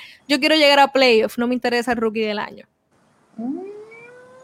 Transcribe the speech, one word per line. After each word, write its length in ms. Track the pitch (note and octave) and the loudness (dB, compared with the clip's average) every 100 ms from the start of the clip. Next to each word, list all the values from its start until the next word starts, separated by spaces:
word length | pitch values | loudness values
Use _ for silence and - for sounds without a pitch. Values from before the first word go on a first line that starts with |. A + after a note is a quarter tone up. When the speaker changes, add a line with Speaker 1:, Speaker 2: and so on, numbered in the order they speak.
| - - - | -14 -18 -4
Speaker 1:
"Yo 120 | C#4+ | -2
quiero 140 | D4+ D#4 | 2 4
llegar 240 | C#4+ C#4+ | 4 4
a 80 | C#4 | 4
playoff, 440 | C4+ B3+ A3 G#3 - | 4 4 4 0 -2
no 100 | A#3+ | -4
me 80 | |
interesa 380 | B3+ B3 A#3+ A#3 | -2 -2 -2 -2
el 60 | A#3 | -2
rookie 240 | A3+ A3 | -2 -2
del 160 | G#3+ G#3 | -4 -6
año". 280 | - - - _ _ _ _ _ _ A3 | -8 -14 -20 _ _ _ _ _ _ -12
Speaker 2:
Mm. 240 | A#3+ E4+ G4 G#4 A4 - - - - - | -10 -10 -12 -18 -20 -20 -20 -20 -20 -20